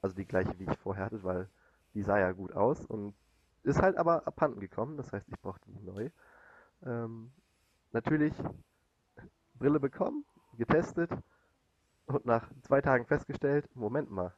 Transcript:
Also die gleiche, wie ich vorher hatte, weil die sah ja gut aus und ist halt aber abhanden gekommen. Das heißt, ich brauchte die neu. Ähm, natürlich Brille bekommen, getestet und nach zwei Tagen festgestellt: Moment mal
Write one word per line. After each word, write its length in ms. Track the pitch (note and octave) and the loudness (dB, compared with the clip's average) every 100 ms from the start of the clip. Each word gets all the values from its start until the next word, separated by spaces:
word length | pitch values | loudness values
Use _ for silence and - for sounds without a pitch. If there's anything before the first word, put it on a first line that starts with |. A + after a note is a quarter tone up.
Also 140 | G2 F#2 | -4 -6
die 100 | F#2+ | -2
gleiche, 320 | F#2 F#2+ F2+ | 0 0 -4
wie 60 | F#2 | -6
ich 80 | - | -6
vorher 260 | - F#2+ F#2+ | -4 -4 -6
hatte, 180 | A2 | -6
weil 260 | F#2 F2+ F#2+ _ _ _ _ | -4 -4 -4 _ _ _ _
die 100 | G#2 | -6
sah 160 | G2 G2+ | 2 4
ja 120 | F#2 | 4
gut 220 | F#2 F#2 | 2 -6
aus 320 | - A2 D#3 - | 2 2 2 -4
und 300 | G#2+ G2+ - _ _ _ _ | -8 -8 -12 _ _ _ _
ist 180 | - D3 | 0 4
halt 160 | F#3+ F#3+ | 4 4
aber 300 | E3 E3 - | 4 2 0
abhanden 320 | - D3+ A#2 | 0 0 0
gekommen. 380 | F#2+ - B2 D3+ | -10 -6 -6 -6
Das 140 | B2 | -6
heißt, 140 | G2+ - | -8 -8
ich 100 | G#2 | -10
brauchte 280 | F#2+ F#2+ - | -10 -12 -16
die 100 | G2 | -16
neu. 260 | F#2 F#2+ B2 _ - - - - _ _ C3 | -12 -8 -8 _ -20 -20 -20 -20 _ _ -8
Ähm, 460 | A#2 A#2 A2+ A#2 _ _ _ _ _ _ | -6 -6 -10 -16 _ _ _ _ _ _
natürlich 420 | A#2 - D#3 D3+ - - - - _ _ _ _ - - _ _ - | -4 2 2 2 0 -8 -8 -20 _ _ _ _ -20 -20 _ _ -2
Brille 240 | B2+ D3 | 2 2
bekommen, 460 | C3+ - - D4+ C#4+ _ _ A#2 | 0 -2 -2 -2 -10 _ _ -6
getestet 540 | A#2 D#3 E3+ - E3+ - - _ _ _ _ _ _ _ - | 2 2 2 -2 -2 -4 -10 _ _ _ _ _ _ _ -4
und 180 | C3+ A#2+ | -2 2
nach 240 | A#2 - - | 2 0 -20
zwei 180 | - C#3 | 2 2
Tagen 240 | D3 B2+ A#2+ | 4 2 4
festgestellt: 640 | D3 - C3 C#3 C#3+ - B2+ | 0 0 -2 2 0 -2 -6
Moment 340 | G#2+ C3 D3 | -2 -2 -4
mal 220 | G2 F2+ | -4 -4